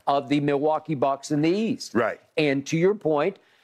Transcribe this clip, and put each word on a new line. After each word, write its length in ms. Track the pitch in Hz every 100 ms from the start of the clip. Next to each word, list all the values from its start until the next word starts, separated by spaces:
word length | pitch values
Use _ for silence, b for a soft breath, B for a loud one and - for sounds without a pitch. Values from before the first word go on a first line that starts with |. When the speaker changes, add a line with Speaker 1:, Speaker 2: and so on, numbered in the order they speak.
| -
Speaker 1:
of 200 | 143 127
the 100 | 147
Milwaukee 560 | 143 139 151 156 - 143
Bucks 340 | 135 139 -
in 100 | 147
the 100 | 160
East. 420 | 202 220 - - 113
Speaker 2:
Right. 240 | 107 85 _ -
Speaker 1:
And 280 | 151 139 139
to 100 | 160
your 160 | 185 214
point, 420 | 160 147 170 190 b b